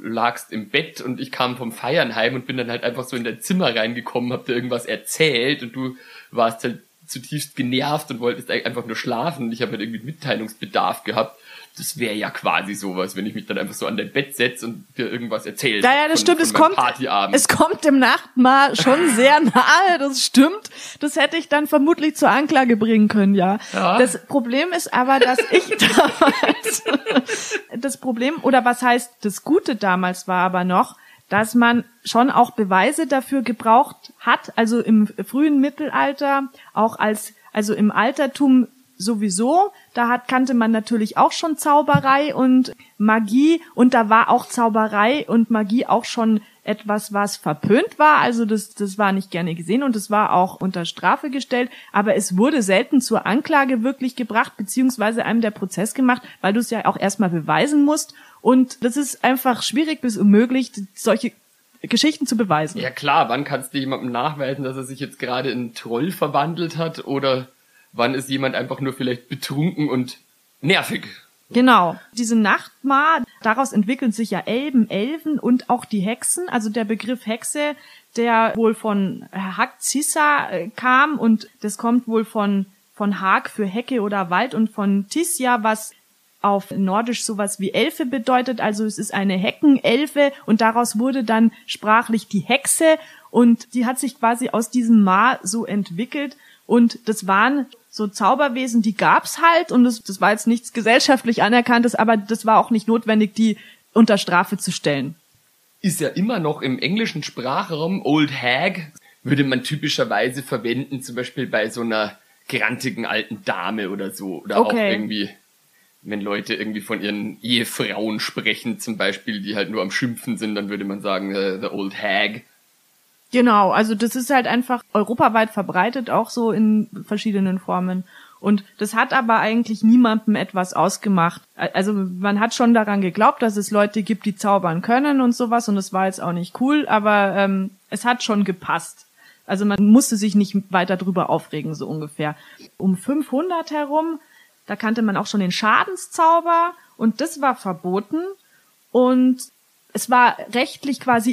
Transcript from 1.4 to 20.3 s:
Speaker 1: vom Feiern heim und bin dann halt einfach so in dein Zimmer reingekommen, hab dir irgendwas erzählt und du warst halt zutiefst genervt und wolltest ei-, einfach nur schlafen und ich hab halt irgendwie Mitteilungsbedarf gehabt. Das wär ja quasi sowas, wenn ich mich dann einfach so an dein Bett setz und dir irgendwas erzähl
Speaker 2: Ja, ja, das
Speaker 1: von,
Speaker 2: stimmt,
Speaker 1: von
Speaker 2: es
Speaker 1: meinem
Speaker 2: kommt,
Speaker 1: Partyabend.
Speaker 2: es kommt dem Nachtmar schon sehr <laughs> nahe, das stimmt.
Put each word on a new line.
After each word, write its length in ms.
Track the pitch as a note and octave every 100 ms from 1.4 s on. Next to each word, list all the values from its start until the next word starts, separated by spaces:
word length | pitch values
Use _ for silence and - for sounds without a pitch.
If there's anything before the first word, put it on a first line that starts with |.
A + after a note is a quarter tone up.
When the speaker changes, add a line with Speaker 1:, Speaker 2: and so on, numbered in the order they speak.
| B2 B2+
Speaker 1:
vom 160 | A#2
Feiern 420 | - B2+ E3 C3 A2
heim 200 | A#2 B2+
und 120 | B2
bin 100 | C3
dann 120 | A#2
halt 140 | A#2+
einfach 220 | A#2+ A#2+ B2
so 100 | B2+
in 80 |
dein 160 | A#2 -
Zimmer 340 | - F#3 D3+
reingekommen, 600 | A2+ A2 A#2+ - B2 B2
hab 120 | C3 -
dir 80 | A#2+
irgendwas 300 | A#2+ A#2+ -
erzählt 800 | G#2+ - - D#3+ B2 B2+ D3
und 100 | A#2+
du 220 | C3 C3 B2+ - - -
warst 340 | A#2+ A2+ A2+ B2
halt 160 | A2+ _ _ -
zutiefst 480 | C3+ - D3+ - -
genervt 560 | B2 B2+ C#3+ D3+ -
und 80 | A#2+
wolltest 320 | A#2+ G2 -
ei-, 140 | A#2+ -
einfach 200 | A#2+ A2+
nur 100 | A2
schlafen 480 | C3 A#2 D#3 C#3 A#2
und 60 |
ich 80 | A2+
hab 80 | A2+
halt 80 | G#2
irgendwie 240 | A2+ A2+
Mitteilungsbedarf 1040 | B2+ D#3+ C#3 G#2+ A2 - G2 G2 F#2 F2+ G#2
gehabt. 340 | A2 A2+ - - - - -
Das 220 | E2 -
wär 160 | A#2 G#2
ja 140 | G2
quasi 440 | - G2 E2 G2
sowas, 440 | G2+ G2 F2+ F#2+ F#2+
wenn 80 | G#2
ich 100 | G#2+
mich 120 | F#2+
dann 100 | G2
einfach 160 | G2
so 120 | - -
an 120 | G#2+
dein 120 | G#2+
Bett 240 | C#3 C#3 -
setz 260 | B2+ -
und 220 | A2+ G2+ - -
dir 140 | A2+
irgendwas 340 | A#2+ A#2 G#2+ -
erzähl 380 | - C3+ G#2+
Speaker 2:
Ja, 80 | B3
ja, 140 | C#4+ D4+
das 140 | D#4+
Speaker 1:
von, 160 | D#4+ E4
Speaker 2:
stimmt, 0 |
Speaker 1:
von 60 | C#4
Speaker 2:
es 60 |
Speaker 1:
meinem 80 | G#3+
Speaker 2:
kommt, 140 | D#4+ F#4+
Speaker 1:
Partyabend. 580 | B2 B2 C3 G2+ G2 -
Speaker 2:
es 120 | -
kommt 340 | - D#4+ F#4
dem 160 | D#4 C4+
Nachtmar 800 | A#3+ D4+ - - B3+ C4+ C#4 A3+
schon 320 | B3+ C#4+ E4+
sehr 260 | A3+ C4 D4+
<laughs> 20 |
nahe, 580 | C#4 B3 B3 D#4+ F#4+ E4
das 240 | C#4 C4
stimmt. 460 | -